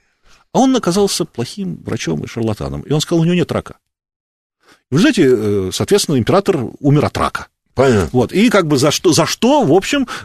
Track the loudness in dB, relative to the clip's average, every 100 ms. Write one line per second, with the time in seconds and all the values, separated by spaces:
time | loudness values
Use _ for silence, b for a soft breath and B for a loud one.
0 | _ _ _ _ _ 0 2 2 0 0
1 | 0 -2 -6 -6 -8 -8 -10 -10 -8 -8
2 | -6 -6 -6 -4 -4 -4 -6 -8 -4 -4
3 | 0 0 2 0 -2 -4 -6 -20 _ _
4 | _ _ _ _ _ _ b b -4 2
5 | 2 4 4 4 2 -2 -2 -4 0 0
6 | 0 0 2 0 2 -2 -4 -2 2 2
7 | 2 -2 -4 -6 -14 _ _ 0 2 2
8 | 2 0 0 2 2 2 2 2 0 0
9 | 0 2 0 0 2 2 4 2 2 -4
10 | -4 B